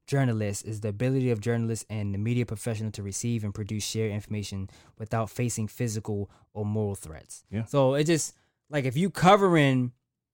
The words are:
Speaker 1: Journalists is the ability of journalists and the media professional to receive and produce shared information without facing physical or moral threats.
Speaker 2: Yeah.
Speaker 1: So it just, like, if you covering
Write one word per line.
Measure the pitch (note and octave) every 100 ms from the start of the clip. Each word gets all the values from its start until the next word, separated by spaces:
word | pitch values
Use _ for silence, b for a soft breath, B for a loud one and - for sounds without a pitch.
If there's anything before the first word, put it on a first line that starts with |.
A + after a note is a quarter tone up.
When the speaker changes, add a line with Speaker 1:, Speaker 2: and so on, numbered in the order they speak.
| -
Speaker 1:
Journalists | C#3 C3 A2 G#2 G#2
is | - A2
the | G#2+
ability | G2+ B2+ C3+ B2+
of | A2+
journalists | A2 A#2 A2+ A2+ -
and | G#2+ G2+
the | G2
media | G#2+ A#2+ A#2
professional | A2 A#2+ G#2+ A2
to | G2+
receive | G2+ F#2+ A#2+ A#2
and | G#2
produce | G#2 G#2 G#2+ -
shared | A2 A2
information | G#2 - G#2+ G2 G2 F#2+ b b -
without | A2 A2+ G#2+
facing | - B2 A2+ G#2+
physical | - B2 G#2+ G#2+ G#2 G2+ b b
or | G#2 G#2
moral | G#2+ G#2 G2
threats. | E2 D2+ - - -
Speaker 2:
Yeah. | G#2 A2+
Speaker 1:
So | C#3+ C3+
it | D3+ D#3
just, | D#3+ - - _ _ _
like, | D3 C3
if | B2
you | F#3+
covering | - F3 G3+ G3 E3+ C#3 C3 B2 - _ _ _